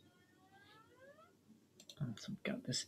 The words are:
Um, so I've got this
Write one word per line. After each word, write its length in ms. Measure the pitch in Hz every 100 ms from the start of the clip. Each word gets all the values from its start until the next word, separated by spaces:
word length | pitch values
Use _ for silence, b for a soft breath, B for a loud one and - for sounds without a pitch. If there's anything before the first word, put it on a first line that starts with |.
| - - - - - 784 807 440 466 494 539 605 698 - - - - - - -
Um, 160 | 123 -
so 140 | -
I've 100 | 208
got 220 | - - -
this 200 | -